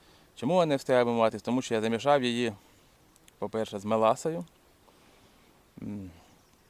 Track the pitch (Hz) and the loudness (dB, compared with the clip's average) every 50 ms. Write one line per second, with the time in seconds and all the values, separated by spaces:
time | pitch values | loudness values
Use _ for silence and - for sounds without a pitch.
0 | _ _ - _ _ _ _ - - 131 175 185 175 156 143 131 - - 131 123 | _ _ -20 _ _ _ _ -6 -4 0 2 2 2 2 0 -2 0 2 4 4
1 | 123 120 117 117 113 110 104 104 - - 120 127 127 - 117 110 107 113 117 110 | 4 4 2 2 2 2 0 -2 -4 -2 -2 -2 -2 -2 -2 -2 0 0 -2 0
2 | 104 139 147 143 127 123 117 120 123 113 107 - _ _ _ _ _ _ _ _ | 2 2 2 2 2 0 -2 0 -2 -2 -4 -6 _ _ _ _ _ _ _ _
3 | _ _ _ _ _ - _ - - 104 - 110 110 - - 101 98 104 113 110 | _ _ _ _ _ -20 _ -10 -8 -6 -4 -4 -4 -4 -6 -8 -4 -2 0 2
4 | 110 110 123 - - 160 160 170 180 - _ _ _ _ _ _ _ _ _ _ | 4 4 2 2 -2 -6 -6 -6 -10 -12 _ _ _ _ _ _ _ _ _ _
5 | _ _ _ _ _ _ _ _ _ _ _ _ _ _ - - - 110 104 101 | _ _ _ _ _ _ _ _ _ _ _ _ _ _ -20 -16 -12 -12 -12 -12
6 | 95 92 87 - - _ _ _ _ _ _ _ _ _ | -12 -16 -18 -20 -20 _ _ _ _ _ _ _ _ _